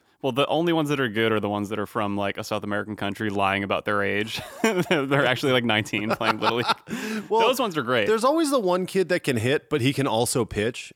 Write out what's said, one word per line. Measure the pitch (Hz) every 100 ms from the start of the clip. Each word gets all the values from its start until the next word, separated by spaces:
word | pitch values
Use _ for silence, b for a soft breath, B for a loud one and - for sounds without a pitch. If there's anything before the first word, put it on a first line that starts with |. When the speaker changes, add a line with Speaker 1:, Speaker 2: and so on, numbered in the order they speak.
| b b
Speaker 1:
Well, | 139
the | 127 139
only | 151 170
ones | 160 147
that | 143
are | 127
good | 104 113
are | 107
the | 101
ones | 104 101
that | 107
are | 101
from, | 117 104 101
like, | 101 -
a | 107
South | 107
American | 101 104 101 101
country | 101 104 110
lying | 101 98 98
about | 98 98
their | - 104
age. | 98 101 110 - -
<laughs> | -
They're | 220 185 - 170 135 139 127
actually, | 123 143
like, | 127 117
nineteen | 107 104 107 107
playing | 120 110 110
Little | 110 117
League. | 202
Speaker 2:
<laughs> | - - 226 214 220 170
Well, | 214
Speaker 1:
Those | 233 262
ones | 233 156
are |
great. | 120 123 196
Speaker 2:
there's | 220
always | 247 320 311
the | 269
one | 185 180 180
kid | 190 180
that | 175
can | - 120
hit, | 120 147 -
but | 151
he | 123
can | 135 135
also | 110 120 131 107
pitch. | 104 107 - -